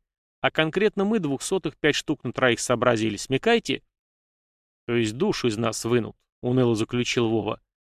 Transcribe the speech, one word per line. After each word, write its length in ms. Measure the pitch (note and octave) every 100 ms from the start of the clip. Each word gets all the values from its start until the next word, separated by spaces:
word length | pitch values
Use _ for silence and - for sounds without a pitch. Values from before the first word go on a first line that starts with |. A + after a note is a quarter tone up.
| _ _ _ _
А 100 | C3+
конкретно 540 | - D#3+ F#3 G#3+ G3
мы 140 | G3+ A3+
двухсотых 580 | D3+ C3 - F#3+ D3+ -
пять 200 | D3+ -
штук 280 | - C#3+
на 80 | B2
троих 280 | - B2+ A2+
сообразили, 560 | - A#2 A#2+ A2+ A2 G2
смекайте». 680 | - - A#3 A#3 - - _ _ _ _ _ _ _ _ _ _ -
«То 80 |
есть 220 | A#2+ A2 B2
душу 320 | G3+ - B2
из 80 | G#2+
нас 280 | A#2 -
вынут», 320 | A2+ A#2+ G#2+ - _ _
уныло 320 | B2 B2+ A#2+
заключил 540 | G#2+ A2+ B2 A#2 B2 A2+
Вова. 320 | A2+ G2+ A2+ _ _